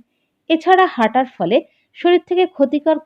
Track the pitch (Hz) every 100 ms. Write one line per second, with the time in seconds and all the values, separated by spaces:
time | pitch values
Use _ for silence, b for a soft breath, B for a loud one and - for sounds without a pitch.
0 | _ _ _ _ - 320 330 370 359 -
1 | 220 254 254 - 175 262 - _ _ -
2 | 349 349 - 359 370 - 262 294 320 311